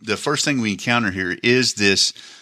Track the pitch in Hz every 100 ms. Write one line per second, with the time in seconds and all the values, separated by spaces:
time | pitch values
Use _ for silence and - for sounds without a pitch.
0 | 110 98 139 147 151 135 110 95 - 120
1 | 107 95 90 - 120 127 120 - 101 95
2 | - - - -